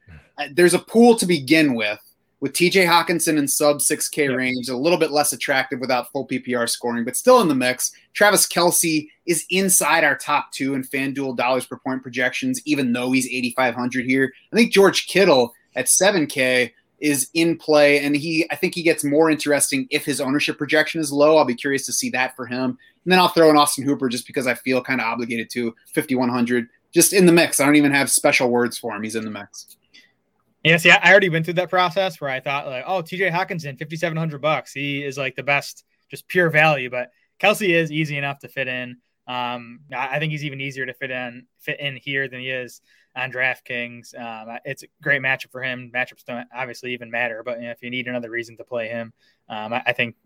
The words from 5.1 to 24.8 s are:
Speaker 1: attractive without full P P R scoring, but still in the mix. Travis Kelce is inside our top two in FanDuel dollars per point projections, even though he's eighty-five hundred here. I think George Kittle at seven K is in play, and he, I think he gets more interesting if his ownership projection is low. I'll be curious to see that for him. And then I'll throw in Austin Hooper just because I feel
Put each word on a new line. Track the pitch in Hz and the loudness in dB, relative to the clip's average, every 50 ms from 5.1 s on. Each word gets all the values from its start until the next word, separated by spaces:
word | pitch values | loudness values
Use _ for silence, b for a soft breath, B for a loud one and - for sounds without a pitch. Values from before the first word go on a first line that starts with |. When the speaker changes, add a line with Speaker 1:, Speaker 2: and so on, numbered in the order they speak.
| 143 147 143 - 131 | 0 0 0 0 -2
Speaker 1:
attractive | - - - 139 131 131 - 139 123 | -4 -2 -2 0 0 0 -2 -4 -6
without | 131 131 127 123 120 - | -2 -2 -2 -2 -2 -4
full | - 139 127 | -8 -8 -6
P | - 131 | -6 -8
P | 123 - 123 123 | -8 -4 -4 -2
R | 123 117 | -2 -2
scoring, | 117 - - - 120 117 117 117 | -2 -4 -4 -4 -4 -4 -4 -4
but | 123 - | -6 -6
still | - - 247 254 240 | 0 4 6 6 6
in | 202 | 6
the | 156 135 | 4 2
mix. | 127 127 123 127 - - - b b b b - | 0 0 0 -2 -2 -4 -8 b b b b 0
Travis | - 208 208 196 - - | 4 4 4 6 4 2
Kelce | - - 175 175 175 160 - 180 165 156 151 151 B B B - | 2 2 2 2 2 2 2 0 0 0 -2 -4 B B B -4
is | 170 170 160 - - | -2 -2 -2 -2 -2
inside | 180 190 196 185 - - 160 147 160 165 156 | -2 0 2 2 2 0 2 2 2 2 2
our | 143 135 | 2 0
top | - - 147 147 135 - - | -2 -2 -2 -2 -2 -2 -6
two | - - 139 135 139 | -8 -6 -4 -4 -4
in | 131 131 | -4 -6
FanDuel | - - 135 139 139 127 139 139 135 120 | -6 -6 -4 -4 -4 -4 -6 -6 -6 -4
dollars | 123 120 123 131 127 - | -2 0 0 0 0 -2
per | - 127 | -6 -12
point | - - 135 131 131 - | -10 -8 -6 -6 -8 -8
projections, | 131 120 131 123 127 - - 135 127 127 127 - | -8 -4 -2 -2 -2 -2 -2 -4 -4 -4 -4 -2
even | 151 147 139 135 120 | -2 -2 0 0 0
though | 117 123 123 127 131 | 0 -2 0 0 0
he's | 131 127 123 | 0 0 -2
eighty-five | 123 127 123 120 - 131 127 123 117 | -4 -4 -4 -4 -2 0 0 0 0
hundred | 123 123 123 123 127 120 | -2 -4 -4 -4 -4 -2
here. | 131 131 135 135 127 b b b b | 0 0 2 0 0 b b b b
I | - | 2
think | 220 240 - - | 2 2 4 6
George | 196 196 175 - - - | 6 6 6 4 0 -4
Kittle | - - 175 196 180 143 127 120 117 b b b b - | -2 2 4 4 6 6 4 4 0 b b b b -6
at | 127 127 - | -4 0 2
seven | - - 185 208 202 175 143 | 2 4 4 4 4 2 0
K | 135 - 139 127 127 127 127 123 120 _ _ _ _ _ - | -2 -2 0 0 2 2 2 0 -2 _ _ _ _ _ -4
is | 151 147 143 131 - - - | -2 -2 0 -2 -2 -2 0
in | 165 165 170 160 | 0 2 2 0
play, | - - 156 151 147 147 143 143 143 143 | -2 0 2 4 6 6 6 6 4 2
and | 143 143 | 0 0
he, | 143 147 170 160 160 165 - | 0 -2 -2 -2 -2 -2 -2
I | 147 | -4
think | - 185 180 - | -2 -2 -2 -2
he | 175 156 | 0 0
gets | 165 156 - 143 | 0 0 0 0
more | 143 143 156 165 160 | 0 2 4 4 4
interesting | 151 143 - 147 143 139 - - 139 135 131 - | 2 0 0 0 0 2 0 0 -2 -4 -4 -2
if | 143 147 - | -4 -4 -2
his | 151 135 131 | -2 -4 -4
ownership | 139 131 139 147 - 160 143 | -2 -2 0 0 0 -2 -4
projection | - 147 131 156 156 151 - - 165 | -4 -2 0 2 2 0 0 -2 -6
is | 156 139 | -4 -2
low. | 143 143 147 156 160 | 2 4 6 6 6
I'll | 156 151 | 6 4
be | 127 120 | 2 0
curious | - - 143 139 135 - | -4 -2 -2 -2 -2 -4
to | - - | -4 -6
see | - 127 120 | -4 -4 -4
that | 123 123 127 127 - | -2 -2 -4 -4 -6
for | - 120 | -10 -10
him. | 120 123 127 131 127 123 b b b b b - | -8 -6 -4 -4 -4 -6 b b b b b -2
And | 175 | 2
then | 185 185 | 2 4
I'll | 175 - | 4 4
throw | - 170 160 156 | 4 6 6 6
in | 151 | 6
Austin | 147 147 - - 139 127 | 6 4 2 0 -4 -2
Hooper | 143 143 - 135 123 | -2 -2 -2 -2 -4
just | 120 120 - | -4 -6 -8
because | - - 143 127 | -6 -6 -4 -2
I | 131 117 | -2 -4
feel | - - 131 131 123 | -4 -2 -2 -2 -2